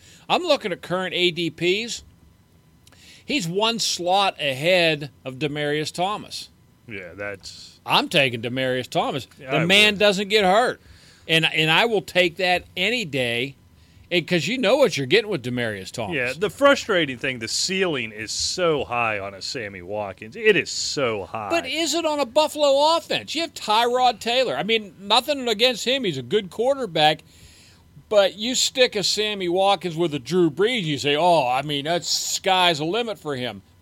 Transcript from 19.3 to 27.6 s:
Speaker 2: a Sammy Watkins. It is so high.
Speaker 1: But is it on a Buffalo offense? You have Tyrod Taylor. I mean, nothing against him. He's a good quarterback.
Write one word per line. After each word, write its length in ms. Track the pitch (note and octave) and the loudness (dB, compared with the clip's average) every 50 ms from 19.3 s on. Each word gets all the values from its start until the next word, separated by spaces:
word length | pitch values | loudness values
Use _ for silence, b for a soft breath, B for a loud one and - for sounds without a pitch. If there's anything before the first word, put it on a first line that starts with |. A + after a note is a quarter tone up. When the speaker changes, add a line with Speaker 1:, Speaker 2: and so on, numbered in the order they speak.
| G2 | -10
Speaker 2:
a 80 | F#2 | -10
Sammy 400 | - - - C3 G#2+ G2+ G2 F2+ | -10 -10 -8 -8 -8 -10 -10 -12
Watkins. 560 | F2 F2+ G#2 G#2+ G#2 G2 F#2 - G#2+ A2 C#3 | -10 -8 -6 -6 -6 -6 -8 -12 -14 -16 -8
It 200 | A3+ A3 G#3+ G3 | 0 2 4 4
is 140 | D#3 A2 - | 4 2 -2
so 540 | - - - - - D3+ C3+ A#2 A2 G2+ F2+ | -4 -6 -6 -6 -4 -2 -2 0 -2 -2 -6
high. 240 | - - A2+ G#2 - | -8 -8 -8 -6 -4
Speaker 1:
But 160 | E4+ E4+ C4+ | -4 -4 -4
is 280 | B3+ C#4 D#4 E4 D4 C#4 | -4 -4 -4 -2 -2 -2
it 100 | E4+ D#4+ | -2 -2
on 160 | D#4 D4+ D4 | -2 -2 -2
a 60 | C#4 | -4
Buffalo 720 | A3+ B3+ D4+ D#4 - - D4 D4 C#4 C4+ C#4 D4 D#4 E4 | 0 2 2 2 2 0 0 2 2 4 4 4 4 4
offense? 380 | D#4+ - - G#3+ B2 G3 F#3+ - | 2 0 -2 -4 -6 -6 -6 -6
You 60 | D4+ | -6
have 140 | E4+ E4 - | -6 -6 -8
Tyrod 640 | - - A3 G#3 A3+ A#3+ A#3+ B3 B3+ B3+ B3 A#3 - | -8 -2 0 2 2 2 2 2 2 2 2 2 0
Taylor. 340 | - A3+ A#3+ C4 B3 F#3+ B2+ | -2 -2 0 0 0 0 0
I 80 | C3+ E3+ | -2 0
mean, 320 | G#3 A3+ A3 G#3+ F#3+ C#3+ D3+ | 0 0 0 -2 -4 -16 -10
nothing 480 | G3 G3+ G#3+ B3+ B3 D4+ D4 C#4 B3 A#3+ | -2 2 2 2 2 2 -2 -2 -2 -2
against 380 | A3 G3+ A#3+ B3+ B3 F3+ - | 0 2 2 2 2 0 -2
him. 180 | A#3 C4 C#4 B3 | -2 -2 0 0
He's 140 | F#3 C#3+ C3 | -2 -4 -4
a 40 | A#2+ | -4
good 280 | A#2+ F3+ A3 G3+ E3 | -2 -2 -2 -2 -2
quarterback. 720 | - - A#3 C4 C#4+ C4+ B3 F#3+ D#3+ E3 D3+ D3+ D#3 - - b b b b b b b | -4 -2 0 0 0 0 -2 -2 2 4 4 4 4 2 -4 b b b b b b b